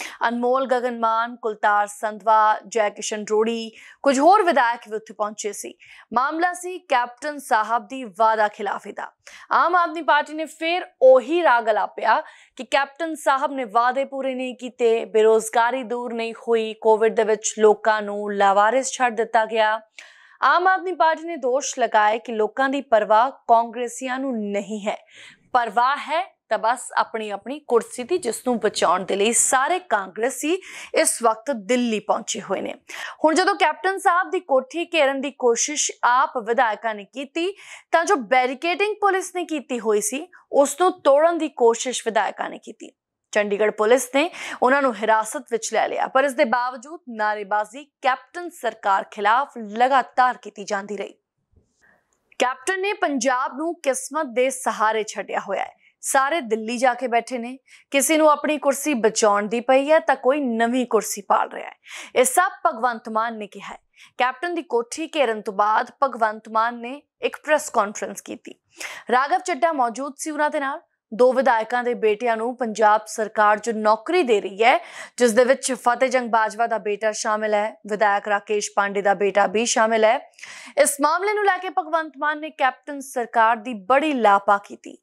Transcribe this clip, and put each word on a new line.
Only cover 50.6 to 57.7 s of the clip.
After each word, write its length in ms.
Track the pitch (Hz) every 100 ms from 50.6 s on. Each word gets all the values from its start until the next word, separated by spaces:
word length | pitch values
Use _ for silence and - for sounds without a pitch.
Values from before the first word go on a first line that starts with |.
ਜਾਂਦੀ 340 | 196 202 196 202
ਰਹੀ। 160 | - - _ _ _ _ _ _ _ _ _ _ _ -
ਕੈਪਟਨ 420 | 247 254 - 381
ਨੇ 120 | 392
ਪੰਜਾਬ 640 | 415 339 277 254 254 294 262
ਨੂੰ 180 | 330 339
ਕਿਸਮਤ 500 | 277 247 - 285 294
ਦੇ 240 | 226 262
ਸਹਾਰੇ 540 | 262 240 202 214 220
ਛੱਡਿਆ 360 | 208 220 190 -
ਹੋਇਆ 240 | 202 190
ਹੈ। 160 | - - _ _
ਸਾਰੇ 400 | - 269 269 339
ਦਿੱਲੀ 360 | 233 220 220 240
ਜਾ 160 | 254
ਕੇ 140 | 247 262
ਬੈਠੇ 300 | 233 226 247
ਨੇ, 200 | 233 269 _